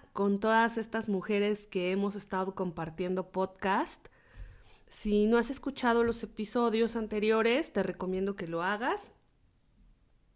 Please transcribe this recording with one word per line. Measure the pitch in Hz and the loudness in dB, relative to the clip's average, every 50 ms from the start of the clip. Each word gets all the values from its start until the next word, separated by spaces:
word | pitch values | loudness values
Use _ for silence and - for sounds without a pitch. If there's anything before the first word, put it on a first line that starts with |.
| - - - | -12 -10 -4
con | - 196 202 202 196 | 0 0 2 2 2
todas | 202 220 220 226 226 233 233 233 | 2 4 4 4 4 2 0 -2
estas | 214 220 - 220 220 220 | -6 -4 -4 -4 -2 -2
mujeres | 202 185 180 - 214 202 208 208 214 202 - - | -2 -2 0 0 0 2 2 2 0 -2 -4 -4
que | - 185 180 180 | -4 -2 0 0
hemos | 190 196 202 202 202 | 0 0 0 -2 -2
estado | 208 - - - 190 190 190 190 | -6 -8 -6 -4 -4 -2 -2 -4
compartiendo | - 190 185 160 - 165 - 160 - 185 180 185 185 185 - | -4 -4 -4 -4 -6 -6 -6 -4 -4 -2 -2 -2 -2 -4 -4
podcast. | - 185 190 185 185 - - 196 190 226 320 - - - - - - _ _ _ - - - - - - - - - - _ - | -2 -2 -2 -2 -2 -2 0 2 2 2 2 0 -4 -6 -8 -12 -20 _ _ _ -18 -16 -16 -16 -16 -20 -20 -20 -20 -20 _ -10
Si | - - - 208 208 208 208 214 | -8 -4 -2 2 2 4 4 6
no | 233 233 | 4 4
has | 233 240 | 4 2
escuchado | 277 - - 285 269 - - 240 233 233 233 | -2 -4 -6 -6 -4 0 2 2 4 4 4
los | 233 233 233 - | 2 0 -2 -4
episodios | 196 - - 214 202 - 247 240 233 214 226 233 226 226 | -8 -8 -8 -6 -2 0 0 2 2 2 2 2 2 0
anteriores, | 233 220 214 220 214 202 214 220 220 220 226 233 277 320 - - | -2 -4 -4 -2 0 2 2 4 4 4 2 2 2 0 0 0
te | 208 190 | 0 0
recomiendo | 190 175 - - 185 185 185 190 196 196 | 0 -2 -4 -4 -4 -2 -2 -2 -2 -2
que | 202 185 165 | -4 -6 -4
lo | 165 165 170 | -4 -2 -2
hagas | 185 208 208 233 285 381 415 - - - _ _ _ _ _ _ _ _ _ _ _ _ _ - - - _ _ _ _ _ _ _ _ | -2 -2 -2 -2 -2 -2 -2 -4 -6 -8 _ _ _ _ _ _ _ _ _ _ _ _ _ -20 -20 -20 _ _ _ _ _ _ _ _